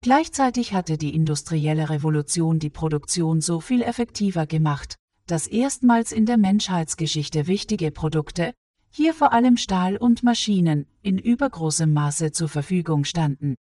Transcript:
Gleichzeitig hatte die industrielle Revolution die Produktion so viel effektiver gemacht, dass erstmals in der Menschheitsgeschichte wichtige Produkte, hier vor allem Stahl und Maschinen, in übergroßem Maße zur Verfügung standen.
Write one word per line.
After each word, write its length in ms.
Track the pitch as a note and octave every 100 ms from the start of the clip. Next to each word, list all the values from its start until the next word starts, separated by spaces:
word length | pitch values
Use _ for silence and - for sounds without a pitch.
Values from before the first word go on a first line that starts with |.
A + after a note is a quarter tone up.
Gleichzeitig 680 | - C4+ E4 - C4+ B3 A#3
hatte 240 | F#3+ F3 D#3
die 160 | D3+
industrielle 760 | D#3+ D#3 D3 - D#3+ D3+ D#3 D#3
Revolution 680 | D3+ D#3 D3+ D3 E3+ E3 D#3+
die 120 | D3+
Produktion 720 | - D#3+ D3+ - - D#3+ D#3+
so 200 | D#3 E3+
viel 220 | - B3
effektiver 640 | A#3+ A#3+ A#3 - G3+ F3 D#3
gemacht, 500 | D#3+ D#3 C#3+ - - _ _ -
dass 180 | E3+ -
erstmals 640 | G#3+ C4+ - B3 A#3 A3+
in 160 | - A3
der 120 | A#3+
Menschheitsgeschichte 1080 | F#3+ G#3 G#3 F3+ D#3+ - D#3 D#3 D3 D#3 D3
wichtige 460 | G3+ - G#3+ D#3+
Produkte, 600 | D3+ D#3 D#3 D3+ - E3+ - _ _ _
hier 200 | - D#4
vor 180 | D#4+ C#4+
allem 240 | A#3 B3 A#3+
Stahl 400 | - F#3+ F3+ G3+
und 260 | A#3+ A#3
Maschinen, 600 | A#3+ A#3 - G3 E3+ D3+ C#3+ _
in 160 | G3+ F#3+
übergroßem 760 | - A#3+ C#4 E3 D#3+ D3+ D#3+
Maße 420 | D3 D3 C#3+ D#3+
zur 180 | - D#3+
Verfügung 560 | D3 C#3+ F#3 E3 D#3 C#3+
standen. 480 | E3+ D#3 C3+ C#3+ B2+